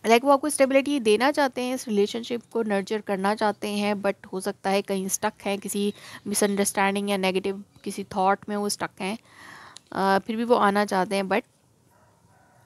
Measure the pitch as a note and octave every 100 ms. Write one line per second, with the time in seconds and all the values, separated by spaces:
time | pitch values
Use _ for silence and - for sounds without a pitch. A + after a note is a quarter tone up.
0 | G#3 A#3 C4+ C#4 D4+ - C4+ C4+ C#4 C#4+
1 | A3 G#3 C4 D4+ C4+ B3+ B3 B3+ - G3+
2 | G#3 A#3 A#3 A#3 - A#3 G#3+ G3+ F#3+ A3
3 | G#3 G3 G3 G#3+ G#3+ G3+ G#3 G#3 G3+ G3+
4 | G3+ G3 - F#3 G3+ G3 G3 G3 G3 G3
5 | F#3+ - G#3+ - G3+ G3 G3+ G3+ G3+ -
6 | - - G#3 G3+ G3+ G3+ G3 - G3 G3+
7 | G3+ G3 F#3+ F#3 G3 G3 G3+ - G#3 G3
8 | F#3+ G#3 F#3+ G3+ - G#3 G#3 - E3 _
9 | F#3+ A3+ _ - - - - - _ -
10 | G3 G3 - A3 A#3 A#3+ - G3+ G#3 G3
11 | F#3 G3 F#3+ G3 - _ _ _ _ _
12 | _ _ _ _ _ _